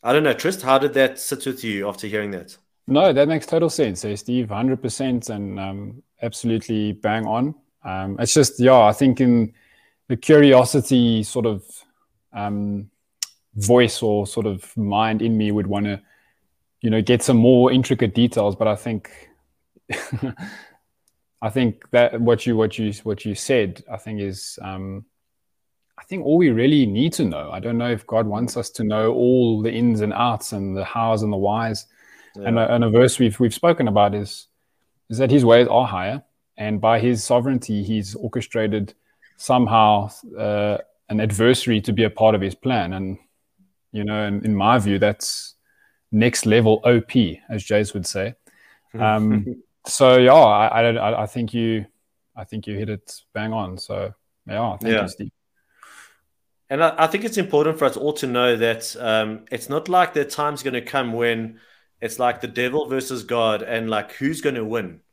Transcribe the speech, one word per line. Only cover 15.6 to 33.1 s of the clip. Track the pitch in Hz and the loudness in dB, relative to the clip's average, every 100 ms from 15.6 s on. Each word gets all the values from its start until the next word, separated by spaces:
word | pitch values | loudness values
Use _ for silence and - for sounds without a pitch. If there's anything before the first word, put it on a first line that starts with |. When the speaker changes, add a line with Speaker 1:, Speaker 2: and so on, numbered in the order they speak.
| 98 | -2
Speaker 2:
wanna, | 101 104 101 _ _ _ _ _ _ _ _ | -4 -4 -6 _ _ _ _ _ _ _ _
you | 117 | -2
know, | 110 | -2
get | 101 120 | 2 0
some | - 120 | 4 4
more | 117 127 127 | 6 6 6
intricate | 127 127 123 113 107 | 4 0 0 0 2
details. | 120 117 104 95 | 0 2 -2 0
But | 107 | -2
I | 104 | -2
think, | - 107 - - - _ _ _ _ _ _ | -4 -8 -10 -20 -20 _ _ _ _ _ _
<laughs> | - - 117 135 120 196 - - _ _ _ _ _ _ _ | -12 -8 -8 -8 -10 -16 -16 -20 _ _ _ _ _ _ _
I | 110 | -4
think | 135 120 - - | 0 -2 -2 0
that | 120 120 113 | 2 2 2
what | 117 113 - | 0 2 0
you, | 110 | 0
what | 110 113 | 0 -2
you, | 107 101 | -6 -6
what | 110 101 107 | -8 -6 -6
you | 98 | -8
said, | - 131 101 92 - | 0 0 0 -6 -16
I | 107 | -16
think | - 107 | -12 -8
is, | 98 95 - - | -8 -10 -14 -14
um, | 98 95 95 95 107 _ _ _ _ _ _ _ _ - | -12 -10 -10 -14 -16 _ _ _ _ _ _ _ _ -20
I | |
think | - 190 139 | -12 -8 0
all | 160 | 2
we | 170 | 4
really | 113 131 147 123 | 2 2 2 2
need | 101 156 | 0 -2
to | - 107 | 0 -4
know. | 78 76 | -4 -10
I | 87 | -10
don't | 110 117 | -6 -4
know | 120 | -4
if | 113 - | -6 -4
God | 110 107 | -2 -2
wants | 104 120 - | -4 -6 -6
us | 117 | -10
to | - | -6
know | 110 107 113 | -4 0 0
all | 120 123 127 120 110 | 2 4 4 2 0
the | 110 | -2
ins | 110 120 110 | 0 0 0
and | 104 | -2
outs | 104 120 123 - | -2 -2 -2 -8
and | 104 98 95 | -8 -6 -6
the | |
hows | 92 117 113 110 | -6 -4 0 0
and | 107 | 0
the | 101 | -2
whys. | 98 110 113 107 - _ _ - _ - | -2 -2 -4 -6 -12 _ _ -20 _ -6
Speaker 1:
Yeah. | - | 0
Speaker 2:
And | 117 | 2
a, | 113 | 2
and | 120 | 2
a | 117 | 4
verse | 110 127 | 6 4